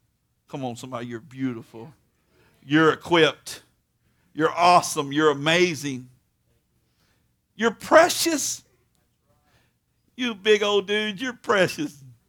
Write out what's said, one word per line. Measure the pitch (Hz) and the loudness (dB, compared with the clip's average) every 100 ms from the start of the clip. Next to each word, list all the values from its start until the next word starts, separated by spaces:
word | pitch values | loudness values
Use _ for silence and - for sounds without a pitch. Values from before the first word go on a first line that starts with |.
| _ _ _ _ _ | _ _ _ _ _
Come | 151 | -12
on, | 131 117 | -10 -12
somebody, | 131 123 123 | -14 -12 -12
you're | 117 | -14
beautiful. | 113 131 131 113 - 113 131 _ _ _ _ _ _ _ | -16 -8 -8 -8 -14 -20 -20 _ _ _ _ _ _ _
You're | 135 151 160 | 0 4 4
equipped. | 127 - 170 151 - - - _ _ _ _ _ _ _ | 2 0 4 4 2 -16 -20 _ _ _ _ _ _ _
You're | 143 156 | -4 -4
awesome. | 147 175 175 - 156 139 | 2 4 4 2 -8 -4
You're | 143 156 | 0 2
amazing. | 139 147 170 180 139 143 127 127 _ _ _ _ _ _ _ _ _ _ _ _ _ _ - | 2 0 2 0 -2 -10 -10 -14 _ _ _ _ _ _ _ _ _ _ _ _ _ _ -4
You're | 226 | -4
precious. | 220 - 311 339 - 339 302 - - _ _ _ _ _ _ _ _ _ _ _ _ _ _ _ | -4 4 6 6 2 -4 -4 -6 -10 _ _ _ _ _ _ _ _ _ _ _ _ _ _ _
You | - 247 | -8 -6
big | 208 208 208 | -4 2 2
old | 208 208 190 | 2 0 -2
dude, | 208 214 190 | -4 -4 -6
you're | 254 | -10
precious. | 240 - 311 170 - 147 - - - | -10 -2 0 0 -2 -10 -10 -20 -20